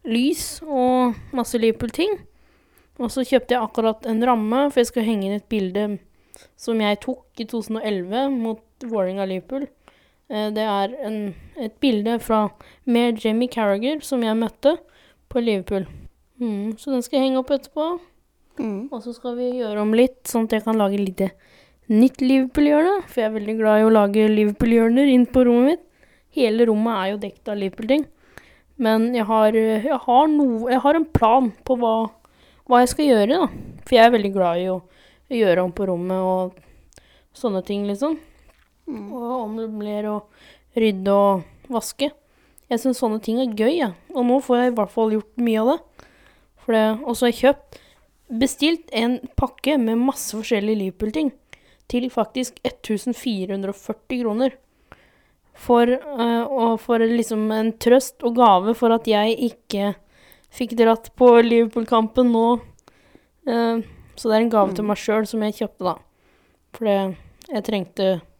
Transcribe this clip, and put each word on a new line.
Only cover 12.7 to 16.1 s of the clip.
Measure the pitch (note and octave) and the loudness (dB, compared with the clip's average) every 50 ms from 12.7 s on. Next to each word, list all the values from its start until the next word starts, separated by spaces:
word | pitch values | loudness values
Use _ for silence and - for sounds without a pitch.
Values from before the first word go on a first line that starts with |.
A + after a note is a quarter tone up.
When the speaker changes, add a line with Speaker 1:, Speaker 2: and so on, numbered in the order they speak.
| _ _ _ | _ _ _
Speaker 1:
med | C4 A#3 A#3 A#3+ A#3+ A3+ G#3+ - | -2 0 2 2 0 -2 -2 -4
Jamie | A3 G#3+ A3+ B3 B3 | -2 -2 -2 -2 -4
Carragher, | - A#3 A3 G3+ G3 G3+ A3+ C4+ D#4 D4+ - | -2 -2 0 0 0 0 -2 -4 -4 -6 -6
som | - C4+ B3 A#3 | -6 -4 -2 -2
jeg | A3 A3 A3+ | -2 -2 -2
møtte | A3+ G#3+ - _ - C#4 E4 A3 _ _ _ _ _ _ _ _ _ _ | -4 -6 -8 _ 0 0 0 0 _ _ _ _ _ _ _ _ _ _
på | - A#3+ A#3 | -6 -4 -2
Liverpool. | A#3 G#3 F#3+ F3 - G#3 F#3+ F#3 - - - - - | -2 -2 -2 -4 -4 -6 -6 -6 -8 -14 -20 -20 -20